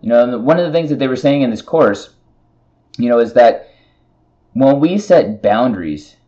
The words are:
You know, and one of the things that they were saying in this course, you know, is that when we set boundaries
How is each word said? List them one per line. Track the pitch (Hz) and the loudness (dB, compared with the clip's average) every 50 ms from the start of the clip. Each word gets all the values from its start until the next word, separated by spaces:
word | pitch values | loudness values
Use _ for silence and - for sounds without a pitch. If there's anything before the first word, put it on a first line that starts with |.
You | 98 107 | -4 0
know, | 120 120 120 | 0 2 2
and | 123 127 117 110 | 0 -2 -6 -2
one | 135 160 175 | 0 0 0
of | 175 | 0
the | 165 151 | -2 -2
things | 165 165 147 | -4 -2 -2
that | 147 120 | -4 -4
they | 139 131 | -2 -4
were | 127 | -4
saying | 127 - 143 139 143 139 | -2 -2 0 0 0 0
in | 120 | -2
this | 113 104 | -4 -6
course, | - - - 160 147 110 101 - - - _ _ _ _ _ _ _ _ _ _ _ _ _ _ _ _ _ - | -8 -4 0 2 2 2 0 -4 -10 -20 _ _ _ _ _ _ _ _ _ _ _ _ _ _ _ _ _ -4
you | 123 120 | -2 0
know, | 120 120 | 2 2
is | 117 110 | 0 0
that | - 123 120 113 - - - - _ _ _ _ _ _ _ _ _ _ _ _ _ _ _ _ | 2 4 4 4 4 0 -8 -18 _ _ _ _ _ _ _ _ _ _ _ _ _ _ _ _
when | _ 113 135 135 139 139 | _ 0 2 2 2 2
we | 147 165 185 208 | 0 0 -2 -2
set | 202 - 180 165 107 95 107 104 | 0 2 2 2 2 0 -6 -4
boundaries | - 104 104 110 123 127 113 95 87 78 76 76 73 - _ _ _ | -2 -2 0 0 0 -2 -2 -4 -6 -8 -10 -10 -12 -20 _ _ _